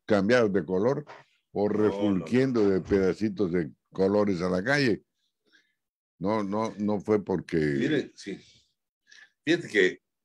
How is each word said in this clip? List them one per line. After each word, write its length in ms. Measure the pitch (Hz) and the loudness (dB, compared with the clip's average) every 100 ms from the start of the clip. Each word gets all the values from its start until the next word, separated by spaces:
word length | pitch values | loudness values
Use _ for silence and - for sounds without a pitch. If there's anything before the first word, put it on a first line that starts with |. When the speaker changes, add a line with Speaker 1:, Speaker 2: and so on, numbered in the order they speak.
| - | 0
Speaker 1:
cambiados 440 | 104 98 123 110 | 0 4 2 2
de 140 | 95 80 | 0 -2
color 400 | 92 113 139 147 - - _ _ | 0 0 -2 -8 -18 -20 _ _
o 180 | - 101 | -4 -2
Speaker 2:
No, 20 | |
no, 60 | 101 | 2
no. 60 | |
Speaker 1:
refulgiendo 840 | 107 98 104 95 82 120 135 120 101 | 0 2 0 0 0 2 2 2 2
de 140 | 95 | 2
pedacitos 720 | - 98 95 85 110 95 98 | 2 2 2 0 -2 -2 -2
de 180 | 87 76 - _ | 0 -4 -8 _
colores 500 | - 95 104 101 90 | -2 2 2 2 0
a 80 | 90 | -2
la 140 | 92 | -2
calle. 400 | 104 143 135 92 _ _ _ _ _ _ _ _ _ _ _ - | 0 0 2 0 _ _ _ _ _ _ _ _ _ _ _ -8
No, 260 | 92 110 | -4 -2
no, 300 | 101 104 110 95 | -2 -4 -4 -4
no 200 | 104 104 | -4 -2
fue 240 | 90 107 | 0 0
porque 340 | 92 92 76 82 | 0 -4 -2 -2
Speaker 2:
Miren, 540 | 76 69 135 151 - - | 0 0 0 -2 -4 -10
sí. 240 | - 90 - _ _ _ _ _ _ - - _ - | -14 -14 -16 _ _ _ _ _ _ -20 -20 _ -2
Fíjate 220 | 175 120 | -2 0
que 340 | 107 92 - _ _ | 2 2 0 _ _